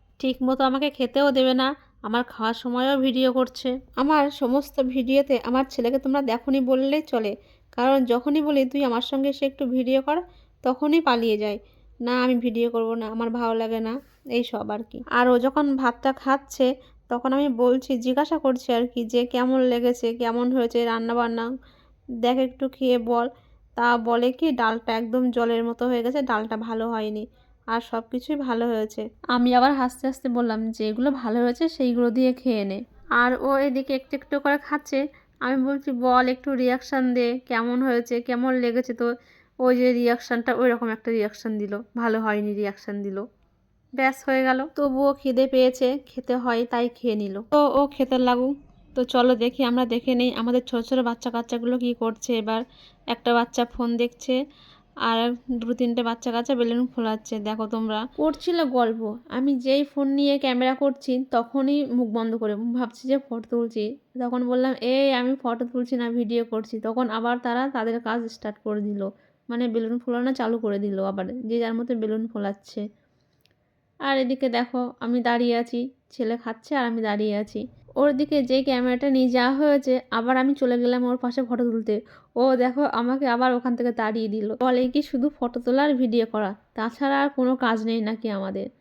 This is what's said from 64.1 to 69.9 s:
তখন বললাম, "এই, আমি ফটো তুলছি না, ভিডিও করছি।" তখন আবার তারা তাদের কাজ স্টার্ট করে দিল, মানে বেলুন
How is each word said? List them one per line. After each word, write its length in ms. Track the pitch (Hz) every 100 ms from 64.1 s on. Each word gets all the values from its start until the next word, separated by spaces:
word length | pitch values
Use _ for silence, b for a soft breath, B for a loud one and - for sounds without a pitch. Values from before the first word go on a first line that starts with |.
| 254
তখন 220 | 240 247 247
বললাম, 260 | 254 262 254 247
"এই, 180 | 262 277
আমি 180 | 247 247 269
ফটো 280 | 240 226 240
তুলছি 300 | 254 247 254
না, 100 | 233
ভিডিও 340 | 233 220 233 226
করছি।" 300 | 226 220 220
তখন 260 | 220 226 247
আবার 260 | 220 233 240 240
তারা 180 | 240 269
তাদের 240 | 262 226 233
কাজ 200 | 233 233 226 -
স্টার্ট 220 | 214 208
করে 180 | 220 208
দিল, 200 | 208 202 196 196 b b -
মানে 140 | 233 247
বেলুন 220 | 226 220